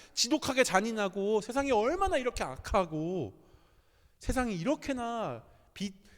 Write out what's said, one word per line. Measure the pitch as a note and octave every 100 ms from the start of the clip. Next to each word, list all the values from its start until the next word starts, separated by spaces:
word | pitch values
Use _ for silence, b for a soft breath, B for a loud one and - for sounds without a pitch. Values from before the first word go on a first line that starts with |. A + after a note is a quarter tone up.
| B
지독하게 | - A#3 D4 - C4
잔인하고 | B3+ F#3+ A3 A3 G3+ G3 G3 G#3+
세상이 | G3+ B3 C#4
얼마나 | A#3 A3+ F4+ G4 E4
이렇게 | B3 -
악하고 | E3+ C3 - G#3+ F3 D#3 D#3+ F#3 A2 - b b b b b b b b
세상이 | - C4 B3 F#3
이렇게나 | F#3 D4+ - C4 A#3 A#3 F#3 A#2+ - b b
비-, | - G3+ G3 b